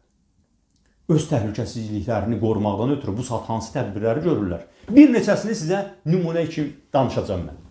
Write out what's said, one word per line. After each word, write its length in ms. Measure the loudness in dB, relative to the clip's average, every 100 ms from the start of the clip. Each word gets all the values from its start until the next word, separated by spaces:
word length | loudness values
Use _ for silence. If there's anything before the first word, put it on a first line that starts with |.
| _ _ _ _ _ _ _ _ _ _ 0
öz 160 | 2 2
təhlükəsizliklərini 1080 | -2 -2 -4 -6 -6 -6 -4 -2 -2 -2 0
qorumaqdan 520 | 0 2 0 0 0 -2
ötürü 200 | -4 -6
bu 60 |
saat 240 | -4 -6 -4
hansı 240 | -6 -4 -6
tədbirləri 480 | -6 -2 0 0
görürlər? 380 | 0 0 0 -4 -10 _ 4
Bir 220 | 8 8
neçəsini 420 | 6 2 0 -2 -4
sizə 240 | -2 -2 -4 -6 -2
nümunə 380 | 0 0 -2 -2
kimi 240 | -4 -6 -8 _
danışacağam 520 | 0 0 0 -2 -4 -6
mən. 100 | -12 -20